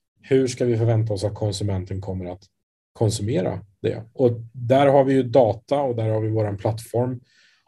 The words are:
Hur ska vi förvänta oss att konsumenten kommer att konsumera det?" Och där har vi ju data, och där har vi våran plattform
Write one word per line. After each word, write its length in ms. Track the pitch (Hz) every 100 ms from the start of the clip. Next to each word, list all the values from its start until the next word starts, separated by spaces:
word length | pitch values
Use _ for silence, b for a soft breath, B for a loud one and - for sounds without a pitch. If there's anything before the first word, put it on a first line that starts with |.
| _ _
Hur 260 | - 135 127
ska 180 | - 123
vi 120 | 117
förvänta 360 | 113 113 110
oss 100 | 98
att 100 | 104
konsumenten 680 | - 107 98 101 92 90 98
kommer 240 | 95 92 87
att 180 | 92 _ _ _ _ _
konsumera 680 | - 107 - 104 151 180 104 - _
det?" 220 | 104 107 -
Och 180 | - 123 113 -
där 340 | 127 120 135 143
har 160 | 139
vi 100 | 135
ju 100 | 135
data, 580 | 120 135 113 101 - 143
och 140 | 135 110
där 140 | 110
har 120 | 110
vi 80 | 110
våran 280 | 110 107 101
plattform 600 | 110 110 - 117 127 123 - _ _ _